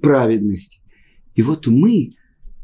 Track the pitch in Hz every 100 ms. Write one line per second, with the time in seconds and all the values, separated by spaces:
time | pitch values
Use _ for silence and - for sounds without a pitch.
0 | 147 139 117 110 104 95 - - _ _
1 | _ _ - - 117 156 - 117 196 226
2 | - - _ _ - -